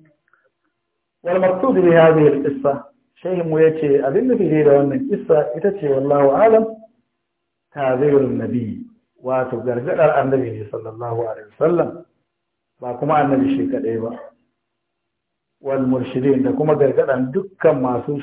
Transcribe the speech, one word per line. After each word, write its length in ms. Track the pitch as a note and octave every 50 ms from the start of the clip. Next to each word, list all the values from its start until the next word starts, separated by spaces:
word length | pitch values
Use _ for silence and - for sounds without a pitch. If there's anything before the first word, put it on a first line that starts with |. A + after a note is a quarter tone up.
| D#3 D#3 _ _ _ _ _ _ _ _ _ _ _ _ _ _ _ _ _ _ _ _ _ _ -
Wal 160 | E3+ F3+ F#3
maqsud 340 | F#3 F#3 F#3 - - F3 F3
bi 180 | F#3 F3+ E3+ E3
hadhihi 360 | E3 D#3+ D#3+ D#3+ D#3 D3+ C#3+
al 120 | - C3+ -
qissa, 280 | D3+ C#3 - - C#3+ C#3 C#3 - - _ _ _ _ _ _ -
shehin 260 | F3 F#3 F3 E3 D#3+
mu 100 | D#3 D#3
yace 400 | D#3+ D#3+ D#3 D#3+ D3+ C#3+ C#3 C#3 C3+
abin 240 | C#3 C#3+ G#3 B3+ B3+
nufi 200 | A#3+ - F#3 D3+
dai 140 | D#3 D3+ D3+
da 80 | D3 C#3+ C#3+
wannan 300 | C#3+ C#3 C3+ C3 - -
kissa 440 | G3+ - - - E3 D3+ C#3+ - -
ita 160 | - - G3+ F#3+ -
ce, 100 | D#3 C#3+
wallahu 420 | C3+ C3+ C3+ C#3+ C#3+ C#3+ C#3 C#3 C3+
alam, 320 | E3 G#3 A3+ A3 A3 A3 - - - - - _ _ _ _ _ _ _ _ _ _ _ _ _ _ _ _ -
ta'zirun 640 | D3 C#3 C3 B2+ B2+ C#3+ D3 C#3+ C#3 B2+ B2 A#2+ A2+
nabi, 420 | A2+ - A#2 A#2+ A2+ G#2 F#2+ - - - _ _ _ _ _ _ -
wato 380 | B2+ C3 C3 B2+ B2+ C3 A2+
gargadar 560 | A2+ B2+ A#2+ B2 B2 F3+ F3+ F3 D#3+ D3 - C#3
annabi 320 | C3 C3 C3+ C3 A#2+ A2+
ne 140 | A2 G#2+ G#2 -
sallallahu 500 | - A#2 A2 A2 A2 A2+ A#2+ A#2+ A#2 A#2 A#2 A2
alaihi 200 | - - - - _
wasallam, 520 | - C#3+ E3 F3 D3+ B2 - - - - _ _ _ _ _ _ _ _ _ _ _ _ _ _ _
ba 140 | B2+ B2+ B2 -
kuma 160 | D3 C#3+ D#3 D3+
annabi 360 | C#3+ C#3 C3+ C3 - C#3 -
shi 120 | - - -
kadai 300 | C3 A#2 - A2+ A3+ A3+
ba. 160 | A3 - B3 - - - - _ _ _ _ _ _ _ _ _ _ _ _ _ _ _ _ _ _ _ _ _ _ _ _ _
Wal 240 | - C3+ C3+ C3 C3
murshidin, 560 | B2+ C3 B2+ B2+ - - B2+ C3 C#3+ C3 B2+ -
da 100 | - -
kuma 220 | - D3+ D3+ D3
gargadan 560 | C#3+ C#3+ C3 B2+ D#3+ D#3+ C#3+ C3+ B2 C3 B2+ C#3+
dukkan 480 | G3 G3 - - - - D#3+ D3 C3+
masu 360 | B2+ B2+ B2 A#2 - - D3 C#3